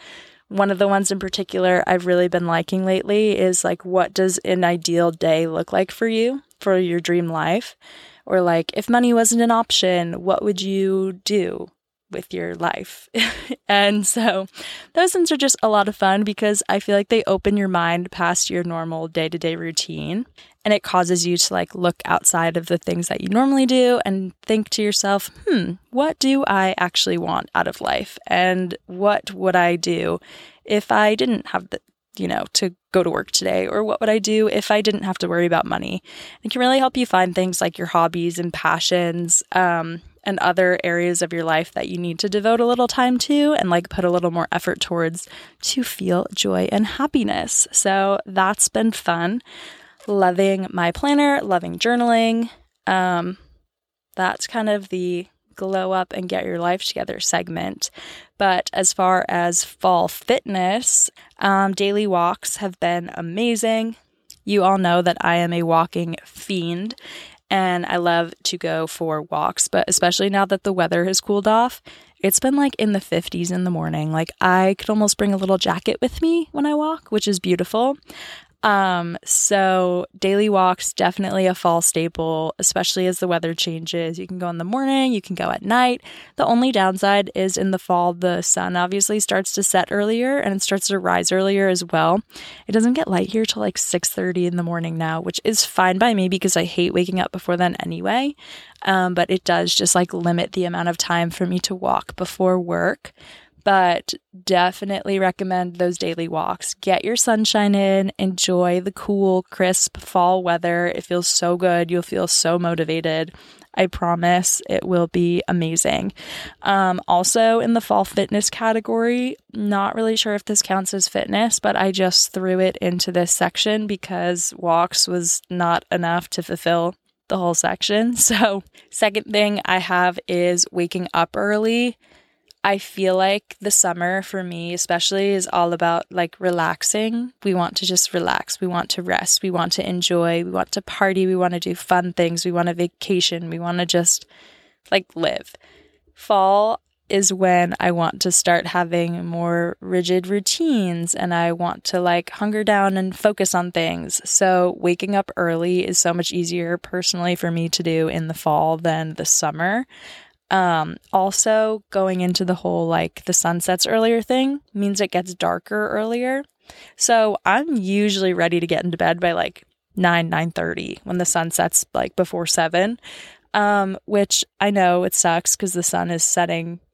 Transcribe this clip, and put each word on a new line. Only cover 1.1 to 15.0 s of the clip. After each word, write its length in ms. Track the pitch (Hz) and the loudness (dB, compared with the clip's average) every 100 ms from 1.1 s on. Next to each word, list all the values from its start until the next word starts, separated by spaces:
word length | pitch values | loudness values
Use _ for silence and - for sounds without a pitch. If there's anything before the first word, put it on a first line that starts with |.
in 80 | 196 | -4
particular 640 | 190 - 185 185 185 180 - | -4 -6 -4 0 2 2 2
I've 220 | 185 180 | 0 2
really 200 | 180 180 | 2 2
been 200 | 175 170 | 0 0
liking 360 | 165 170 190 | -2 -2 -2
lately 540 | 185 190 - 208 214 - | 0 0 0 2 2 2
is, 260 | 185 180 | 0 0
like, 220 | - 175 185 | -2 -4 0
what 300 | 185 175 - | 0 0 0
does 240 | 190 180 | 0 0
an 240 | - 185 | -2 2
ideal 480 | 175 175 165 170 170 | 2 0 0 2 2
day 340 | 165 160 160 165 | 2 2 2 0
look 260 | 165 170 | -2 -2
like 200 | 190 190 | 0 -2
for 160 | - 226 | -2 -2
you, 340 | 220 240 277 - - | 0 0 -2 -10 -6
for 200 | 202 185 | 0 2
your 200 | 180 170 | 2 0
dream 280 | 165 175 170 | 0 0 0
life? 500 | 160 156 196 - - - - - - - | -2 0 -2 -4 -16 -20 -20 -20 -16 -2
Or, 160 | 185 | 2
like, 300 | 175 165 165 - | 4 2 0 -4
if 140 | 208 | 0
money 240 | 240 240 | 2 4
wasn't 300 | 233 233 233 | 4 4 4
an 80 | 233 | 2
option, 720 | 226 226 - 185 180 170 175 | 2 2 0 2 2 -2 -2
what 200 | 180 190 | 0 0
would 160 | 208 185 | 0 -2
you 640 | 190 196 190 190 190 185 | -2 0 0 0 -2 -6
do 440 | - 208 175 - - _ _ _ _ | -2 0 0 -6 -12 _ _ _ _
with 240 | - - | -12 -10
your 220 | 180 170 175 | -8 -8 -4
life? 540 | 170 - 185 - - | -4 -4 -10 -18 -8
<laughs> 60 | 226 226 - - 254 - | -4 -4 -4 -10 -6 0
And 380 | 202 202 208 190 | 4 4 2 0
so 400 | 240 226 190 190 - - - - | 0 2 0 -4 -12 -16 -16 -4
those 200 | - | 2